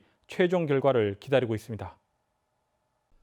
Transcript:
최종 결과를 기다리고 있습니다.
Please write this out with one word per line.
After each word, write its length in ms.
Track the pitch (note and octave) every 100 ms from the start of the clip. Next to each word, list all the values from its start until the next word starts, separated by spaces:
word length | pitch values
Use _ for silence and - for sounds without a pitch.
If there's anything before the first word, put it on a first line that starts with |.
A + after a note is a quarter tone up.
| _ _ _
최종 400 | - F3+ F3+ D#3+
결과를 500 | C#3 C3+ B2+ G#2 G2
기다리고 360 | - C3 A#2+ A2
있습니다. 420 | - G#2 G2 - _ _ _ _ _ _ _ _ _ _ _ _